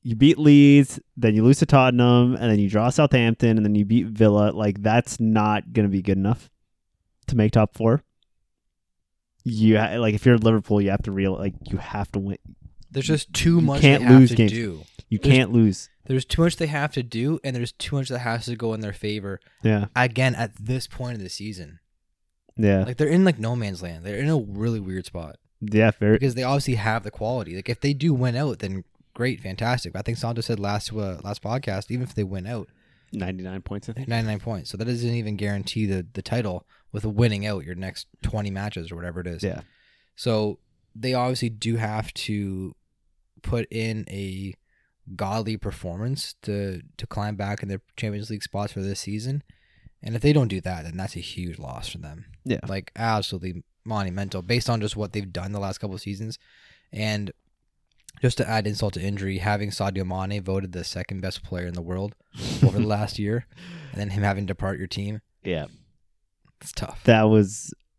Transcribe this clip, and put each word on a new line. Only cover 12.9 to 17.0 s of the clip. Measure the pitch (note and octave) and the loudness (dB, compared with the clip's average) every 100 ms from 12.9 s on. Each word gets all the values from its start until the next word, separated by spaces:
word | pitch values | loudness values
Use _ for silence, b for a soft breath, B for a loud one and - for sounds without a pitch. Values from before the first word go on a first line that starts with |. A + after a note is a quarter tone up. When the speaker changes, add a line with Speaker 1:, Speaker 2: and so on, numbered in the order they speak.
Speaker 2:
There's | C3+ C3+ | -6 0
just | D#3 - | -2 -2
too | - E3+ E3+ | 0 4 4
Speaker 1:
You | |
Speaker 2:
much | D#3 C#3 | 4 6
Speaker 1:
can't | C#3+ C#3 | 8 8
Speaker 2:
they | B2 | 10
have | C3 | 12
Speaker 1:
lose | B2 | 10
Speaker 2:
to | A#2 | 8
Speaker 1:
games. | G#2+ | 2
Speaker 2:
do. | A2 A2 D#2+ - - - | 2 -6 -8 -14 -20 -6
Speaker 1:
You | G#2+ | 0
Speaker 2:
There's | C#3 | 4
Speaker 1:
can't | C3 A2 | 4 6
lose. | A#2 A2 F#2+ - _ | 6 4 4 -6 _
Speaker 2:
There's | - C3 - | -4 -4 0
too | - | 2
much | E3 - | 2 0
they | D#3+ | -2
have | D3 C#3+ | -2 -2
to | - | -4